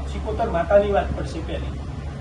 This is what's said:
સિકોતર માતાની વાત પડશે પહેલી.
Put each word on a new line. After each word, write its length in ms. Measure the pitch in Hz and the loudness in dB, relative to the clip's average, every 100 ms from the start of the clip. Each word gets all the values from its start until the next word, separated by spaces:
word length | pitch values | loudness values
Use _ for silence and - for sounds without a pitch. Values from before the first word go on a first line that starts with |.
| - | -4
સિકોતર 380 | 185 214 - - | -4 -4 -2 0
માતાની 420 | 170 170 202 208 | 0 6 6 6
વાત 240 | 196 - - | 2 2 -2
પડશે 240 | - 160 | -4 -6
પહેલી. 400 | 160 - - - - - - - | -6 -6 -6 -6 -8 -8 -8 -8